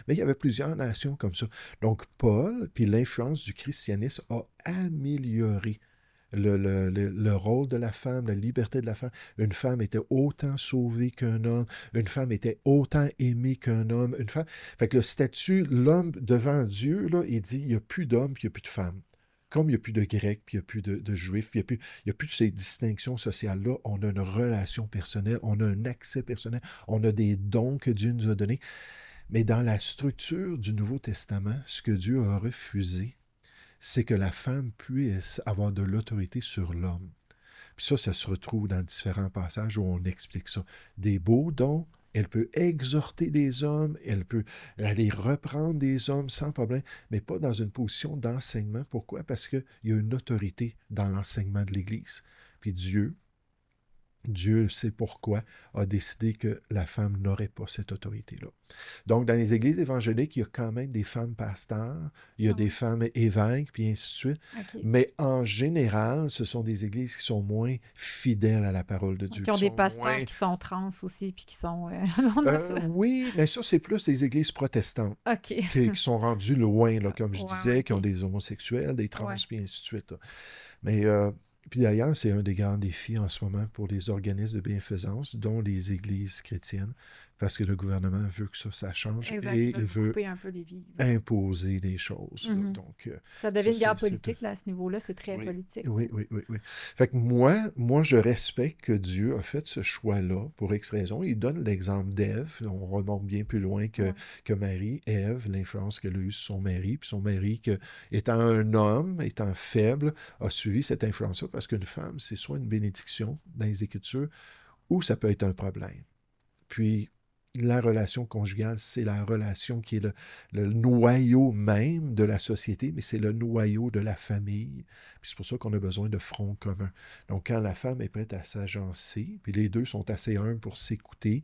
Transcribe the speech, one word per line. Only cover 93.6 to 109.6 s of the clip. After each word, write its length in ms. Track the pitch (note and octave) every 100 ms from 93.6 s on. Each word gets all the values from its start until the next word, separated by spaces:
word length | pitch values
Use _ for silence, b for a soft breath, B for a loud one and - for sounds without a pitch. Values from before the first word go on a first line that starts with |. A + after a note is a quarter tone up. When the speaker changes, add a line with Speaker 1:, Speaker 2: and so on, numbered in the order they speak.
| G3+
Speaker 1:
ça, 40 |
Speaker 2:
une 60 | A3+
guerre 160 | A3 G#3+
Speaker 1:
c'est, 60 | G#3+
c'est 40 |
Speaker 2:
politique, 260 | F#3 - A#3
Speaker 1:
un 40 | G#3+
Speaker 2:
là, 40 |
à 40 | G3+
ce 60 | -
niveau-là, 320 | F3+ F#3 G3+
c'est 140 | -
très 240 | F#3 - F#3+
Speaker 1:
Oui, 80 | G#3+
Speaker 2:
politique. 400 | F3+ F#3 - C3
Speaker 1:
oui, 220 | G#2+ A#2
oui, 160 | G#2+ -
oui, 100 | G#2+ -
oui. 80 | G#2+
Fait 440 | - - - - B2+
que 80 | B2+
moi, 400 | A#2 B2 C3 G3+ A3 B2+
moi, 280 | A#2 C#3+
je 140 | D#3+ A#2+
respecte 640 | G#2 A#2+ - - C3+ -
que 120 | -
Dieu 420 | G#2+ F#2 F#2 A2 B2
a 40 |
fait 260 | F#2 C#3+ -
ce 140 | -
choix-là 640 | - - G#2+ G2+ F#2 F#2 B2+ -
pour 180 | G2
X 160 | G#2 -
raison. 340 | G#2+ F#2 A2
Il 140 | F#3+ A2
donne 260 | A#2 E3
l'exemple 500 | A2+ F#2+ F#2 G2 F#2+
d'Ève. 440 | G2 G2+ G#2 D#3 - A2
On 200 | F#2+ F#2
remonte 380 | G2 G2 G2+ G2
bien 180 | G#2
plus 160 | G#2 G#2+
loin 280 | F#2+ G2+ A2
que, 140 | -
Speaker 2:
Ouais. 100 | G2 G2 B B
Speaker 1:
que 100 | -
Marie. 480 | G2+ G2 F#2 G#2 C#3 -
Ève, 440 | G#2 G2+ B2 G#2+
l'influence 500 | F#2+ F#2 G2+ G2 -
qu'elle 160 | G2 F#2+
a 40 |
eue 120 | F#2+
sur 240 | G2+ - G2
son 60 |
mari, 360 | F#2+ F2+ F#2 B2
puis 100 | -
son 120 | G#2
mari, 380 | G2+ F#2+ G2+ A2+
que, 180 | - G2 B B B
étant 280 | G#2+ A#2+ A2+
un 340 | A#2 A2 A2
homme, 480 | A2 G#2 A#2 F3+ F3+
étant 320 | A#2 - G#2
faible, 600 | F#2